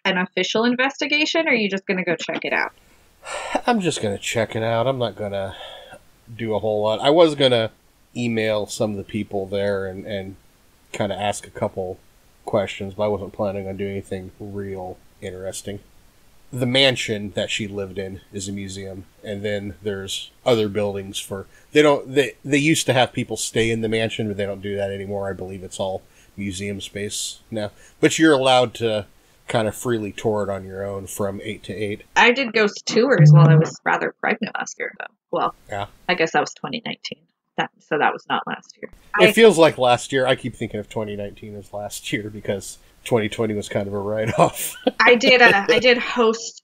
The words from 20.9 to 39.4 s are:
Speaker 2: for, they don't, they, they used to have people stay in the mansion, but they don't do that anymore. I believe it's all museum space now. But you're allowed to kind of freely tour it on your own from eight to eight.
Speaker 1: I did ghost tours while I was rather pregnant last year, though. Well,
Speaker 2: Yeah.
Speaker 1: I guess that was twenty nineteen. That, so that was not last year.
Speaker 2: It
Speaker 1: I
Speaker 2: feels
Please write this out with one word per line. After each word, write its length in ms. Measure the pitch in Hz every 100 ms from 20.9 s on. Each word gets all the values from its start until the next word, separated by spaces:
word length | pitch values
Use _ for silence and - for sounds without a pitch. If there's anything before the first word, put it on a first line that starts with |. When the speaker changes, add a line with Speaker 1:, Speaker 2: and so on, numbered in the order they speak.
| 98 95 -
Speaker 2:
for, 280 | - 98 - - _
they 100 | 147
don't, 320 | 151 139 113
they, 220 | 135 123 - 139
they 140 | 143
used 260 | 151 151 -
to 80 |
have 180 | 127 120
people 240 | - 113 107
stay 340 | - 120 113
in 100 | 113
the 80 | 110
mansion, 380 | 113 113 - 107
but 100 | 98
they 80 | 101
don't 160 | 98
do 140 | 101 101
that 160 | 98
anymore. 360 | 98 98 101 98
I 40 |
believe 300 | 92 92 98
it's 160 | 92 -
all 240 | 98 95 - _ _ -
museum 420 | 101 90 101 98
space 600 | - 101 104 - - - -
now. 220 | 110 104 - - -
But 200 | 151 -
you're 140 | 160
allowed 420 | 135 131 127 120 -
to 320 | 113 107 95 _ _ _ -
kind 200 | 120 107
of 80 | -
freely 360 | 127 113 101
tour 320 | - 113 107
it 60 | 98
on 140 | 98
your 220 | 95 95 101
own 220 | 98 95
from 340 | - 101 98
eight 200 | 107 95
to 100 | -
eight. 300 | 95 101 104 - -
Speaker 1:
I 160 | 233
did 220 | 247 240
ghost 320 | 220 208 - -
tours 460 | 214 269 202 151
while 160 | 151 151
I 60 | 156
was 240 | - -
rather 300 | - 170 80 -
pregnant 340 | - 214 - -
last 200 | - -
year, 140 | - -
though. 60 | - _ -
Well, 240 | 165 123 - -
Speaker 2:
Yeah. 200 | 101 104 _ -
Speaker 1:
I 60 |
guess 180 | 175 165
that 60 | 147
was 140 | 135
twenty 280 | - 151 - 160
nineteen. 340 | - - - _ _ _ -
That, 120 | 160 _
so 180 | - 151
that 140 | 120
was 120 | - -
not 140 | 123 -
last 300 | - - -
year. 80 | - - - -
Speaker 2:
It 100 | -
Speaker 1:
I 20 |
Speaker 2:
feels 260 | 202